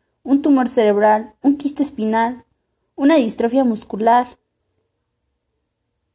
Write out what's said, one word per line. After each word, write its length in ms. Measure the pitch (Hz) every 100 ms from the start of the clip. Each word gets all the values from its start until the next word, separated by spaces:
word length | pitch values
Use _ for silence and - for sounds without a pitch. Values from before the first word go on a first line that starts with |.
| _ _
un 180 | 247 277
tumor 280 | 302 269 240
cerebral, 640 | 254 208 202 214 214 226 _
un 160 | 277 285
quiste 260 | 285 294
espinal, 640 | 277 - 220 220 233 247 _ _ _ _ _
una 200 | - 277
distrofia 480 | 320 220 - 233 262
muscular. 640 | 247 214 - 202 226 247 247 _ _ _ _ _ _ _ _ _ _ _ _ _ _ _ _ _ _